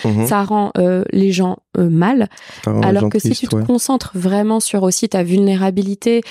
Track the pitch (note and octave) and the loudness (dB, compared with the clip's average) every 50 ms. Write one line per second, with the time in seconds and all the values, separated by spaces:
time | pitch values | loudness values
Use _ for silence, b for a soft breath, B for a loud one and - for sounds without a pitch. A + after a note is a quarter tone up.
0 | - A2 G#2 G#2+ A2+ C3 G#3+ G3+ G3+ F#3+ G#3+ G#3 G3+ - - - F3+ F3+ F#3 F#3 | -2 0 0 0 0 0 0 -2 -2 0 -2 -2 -2 -2 0 0 0 2 0 0
1 | - - - F#3+ G3 G3 F#3 F3 F#3 F#3 F#3 - - _ - - F3+ E3+ E3 D#3+ | -2 -2 0 0 2 2 2 0 0 -2 -4 -6 -10 _ -2 0 0 2 2 2
2 | F3 G#3 C4+ B3+ G#3 B B B B B B B - A2+ G#2+ A2 A2 - G2 G2 | 2 2 2 0 0 B B B B B B B -4 -2 0 0 2 2 2 2
3 | G#2+ G#2 G2+ G#2+ - - - - - - A3+ - A3+ A#3 B3 A#3 - - C4+ B3+ | 2 0 0 0 0 0 -2 -2 -2 -2 -2 -2 0 0 0 0 0 0 -2 -2
4 | - - - F#3 F3+ F#3 G3 G3+ G#3 G#3+ A3 A3+ - - - G3 F#3+ F#3 F#3 - | -4 -6 -6 -4 -2 0 0 0 0 0 0 -2 -2 -2 -2 0 0 0 0 0
5 | - G#3+ - F#3+ F3 E3+ F#3 G3 G3+ G3 F#3+ F#3 F#3+ F#3+ F#3 F#3+ G3 G3 G3+ G3+ | -2 -2 -2 -2 0 2 2 2 4 2 2 2 0 0 0 0 -2 -2 -4 -4
6 | - A#3 A#3 A#3 A3+ B | 0 0 0 0 -2 B